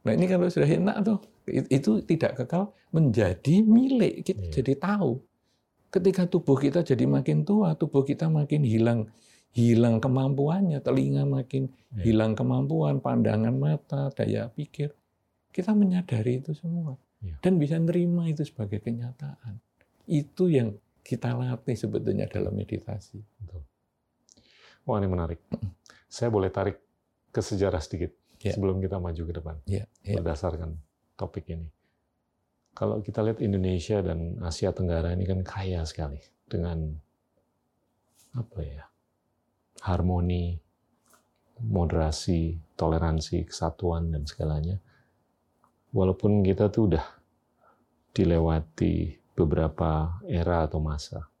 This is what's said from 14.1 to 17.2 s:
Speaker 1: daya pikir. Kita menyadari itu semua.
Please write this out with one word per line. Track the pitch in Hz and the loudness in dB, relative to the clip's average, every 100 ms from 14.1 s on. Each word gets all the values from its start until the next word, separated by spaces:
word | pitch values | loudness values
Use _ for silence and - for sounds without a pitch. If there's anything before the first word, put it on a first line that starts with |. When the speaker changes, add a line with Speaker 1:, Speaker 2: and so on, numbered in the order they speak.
Speaker 1:
daya | - 107 107 110 | -2 -2 -2 -4
pikir. | - 147 - 147 - _ _ _ _ _ | -8 -12 -6 -8 -8 _ _ _ _ _
Kita | - 185 | -8 0
menyadari | 208 202 180 180 120 113 127 | 4 4 2 0 0 0 -2
itu | 135 | -4
semua. | 151 170 170 160 127 _ _ | -8 -6 -6 -6 -8 _ _